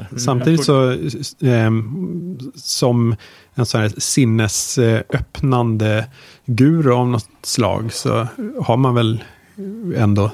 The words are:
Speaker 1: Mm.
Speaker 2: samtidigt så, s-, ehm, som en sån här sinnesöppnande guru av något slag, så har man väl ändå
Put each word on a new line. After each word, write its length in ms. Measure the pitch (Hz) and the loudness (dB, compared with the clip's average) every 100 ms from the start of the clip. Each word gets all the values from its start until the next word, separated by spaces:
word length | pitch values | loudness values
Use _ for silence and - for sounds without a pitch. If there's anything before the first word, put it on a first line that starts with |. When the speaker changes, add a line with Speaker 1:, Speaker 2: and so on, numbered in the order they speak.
| 104 | -8
Speaker 1:
Mm. 100 | 123 | -4
Speaker 2:
samtidigt 440 | 123 127 143 165 | -2 0 2 2
så, 260 | 139 139 127 | 4 4 4
s-, 440 | 135 160 113 139 - | 0 -4 -6 -10 -2
ehm, 960 | 135 120 113 113 110 156 185 175 175 139 131 131 | 2 4 4 0 -2 -6 -6 -8 -10 -12 -14 -12
som 600 | - - 131 120 117 110 - - _ - | -8 0 2 2 2 -2 -8 -20 _ -4
en 80 | 120 | -2
sån 160 | 117 | 0
här 100 | 107 - | -2 -2
sinnesöppnande 2000 | - - 123 110 107 - - - 113 113 - - 113 - 139 123 120 110 107 107 113 - - - - | -2 0 2 2 0 -2 -4 0 2 2 -2 -6 -6 -4 0 0 0 0 0 0 -4 -12 -20 -14 -4
guru 460 | 113 139 165 143 | 2 4 4 4
av 140 | 123 123 | 2 2
något 220 | 123 - _ | -2 -4 _
slag, 520 | - - 104 95 113 | -6 0 0 0 -4
så 340 | - 131 113 113 - 214 269 | -6 -2 -2 -4 -8 -10 -4
har 160 | 143 120 | 0 2
man 180 | 131 120 | 2 2
väl 280 | 113 110 - - _ - 196 220 196 143 | 0 -2 -8 -20 _ -14 -12 -10 -6 0
ändå 360 | 107 101 104 | 2 2 0